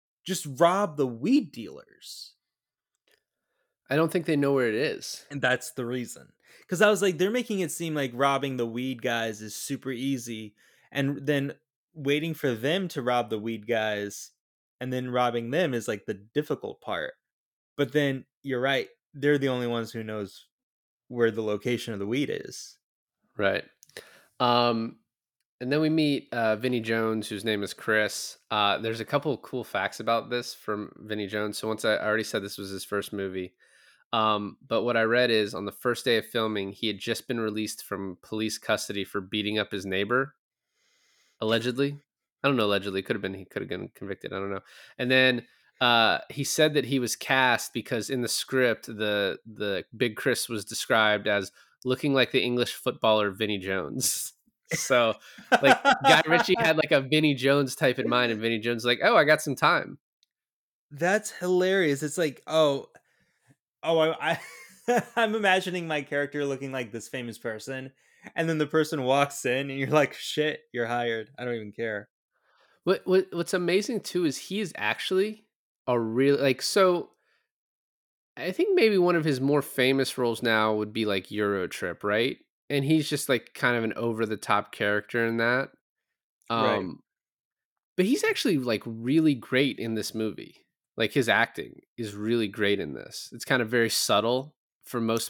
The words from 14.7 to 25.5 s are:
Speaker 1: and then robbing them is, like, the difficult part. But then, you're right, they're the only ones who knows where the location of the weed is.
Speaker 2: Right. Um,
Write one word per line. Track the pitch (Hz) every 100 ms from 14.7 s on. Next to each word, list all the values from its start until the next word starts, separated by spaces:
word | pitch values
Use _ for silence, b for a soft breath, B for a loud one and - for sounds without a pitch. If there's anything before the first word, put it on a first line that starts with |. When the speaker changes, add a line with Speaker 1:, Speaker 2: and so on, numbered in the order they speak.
| -
Speaker 1:
and | 127
then | 127 127
robbing | 123 120 120 117
them | 151 170
is, | 120 110
like, | 104 -
the |
difficult | 101 104 - 151 135 101 -
part. | - 87 67 - _ _ _ _ _ -
But | 139
then, | 151 139 135 - _
you're | 139 123
right, | 135 131 - _ _
they're | 143 143 147
the | 135
only | 123 120
ones | 117 110
who | 117
knows | 110 107 98 - _ _ _ _ _ _ _
where | 123 117
the | 110
location | 107 104 123 123 -
of | 101
the | 101
weed | 131 143
is. | 50 - - - - _ _ _ _ _ -
Speaker 2:
Right. | 98 95 - _ _ B B B B -
Um, | 123 120 120 113 113 - _ _ _ _ _